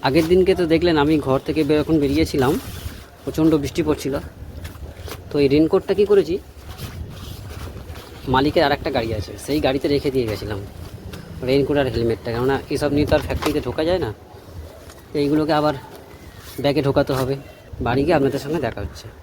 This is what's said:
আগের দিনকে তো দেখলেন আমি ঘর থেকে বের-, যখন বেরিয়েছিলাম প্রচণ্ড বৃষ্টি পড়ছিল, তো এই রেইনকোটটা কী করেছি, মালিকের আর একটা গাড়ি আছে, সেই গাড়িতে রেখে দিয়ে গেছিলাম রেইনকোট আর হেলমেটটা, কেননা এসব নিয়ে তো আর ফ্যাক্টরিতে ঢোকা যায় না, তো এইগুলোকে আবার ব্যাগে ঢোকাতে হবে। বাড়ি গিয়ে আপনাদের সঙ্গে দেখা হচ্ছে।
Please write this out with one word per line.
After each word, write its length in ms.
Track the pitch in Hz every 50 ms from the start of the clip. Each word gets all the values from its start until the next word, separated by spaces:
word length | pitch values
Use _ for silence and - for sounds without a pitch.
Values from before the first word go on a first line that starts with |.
| - -
আগের 180 | 131 170 160 160 180
দিনকে 200 | 185 185 180 190 175
তো 40 | 180 160 160
দেখলেন 240 | 165 165 175 165 151 143
আমি 100 | 147 160 151 135
ঘর 120 | 135 131 135 - -
থেকে 120 | 151 151 156 143
বের-, 100 | 151 151
যখন 160 | 147 - 160 160 143
বেরিয়েছিলাম 500 | 135 143 151 165 - - 151 127 127 160 240 - - - - - - - - - - - - -
প্রচণ্ড 280 | - - - 156 160 156 151 143
বৃষ্টি 200 | 135 - 175 165 156
পড়ছিল, 260 | 147 139 - 135 131 147 - - - - - - - - - - - - - - - - - - - - - -
তো 40 | - 147 143
এই 60 | 135 139
রেইনকোটটা 400 | 151 160 156 - 190 - - 196 175
কী 60 | 208 196
করেছি, 240 | 208 196 175 151 170 202 - - - - - - - - - - - - - - - - - - - - - - - - - - - - - - - - - - - - - - 127
মালিকের 280 | 127 139 151 139 - 160
আর 60 | 139 143
একটা 140 | 139 - 160 135
গাড়ি 140 | 135 113 113 113 107
আছে, 140 | 98 - 104 104 -
সেই 140 | - 139 151 151
গাড়িতে 200 | 135 131 131 - 160 143
রেখে 160 | 143 131 147 131
দিয়ে 120 | 131 123 110
গেছিলাম 280 | 107 98 - 104 107 101 101 101 - - - - - - - - - - - - - - - 123
রেইনকোট 280 | 135 139 139 131 147 143 139
আর 60 | 131 110
হেলমেটটা, 340 | 117 117 120 113 - - 127 113
কেননা 220 | 117 123 131 135 135 - - 151
এসব 160 | 131 143 147 143
নিয়ে 100 | 147 147 -
তো 40 | 156
আর 60 | 151 135
ফ্যাক্টরিতে 340 | - 131 123 - 156 143 147 123
ঢোকা 160 | 123 120 - 156 165
যায় 120 | 180 185 156
না, 60 | 113 104 - - - - - - - - - - - - - - - - - - -
তো 40 | - 151 147
এইগুলোকে 300 | 143 147 151 156 151 160 151
আবার 140 | 147 151 147 131 - - - - - - - - - - - - - - - - 123
ব্যাগে 200 | 143 143 151 139 139
ঢোকাতে 240 | 135 151 143 - 139 131
হবে। 160 | 131 123 139 139 139 - - - - - - - 131
বাড়ি 160 | 117 120 135 139
গিয়ে 100 | 151 175 151
আপনাদের 220 | 139 135 123 135 131
সঙ্গে 160 | 139 156 170 135
দেখা 140 | 117 - - 101
হচ্ছে। 220 | 92 - - - - - -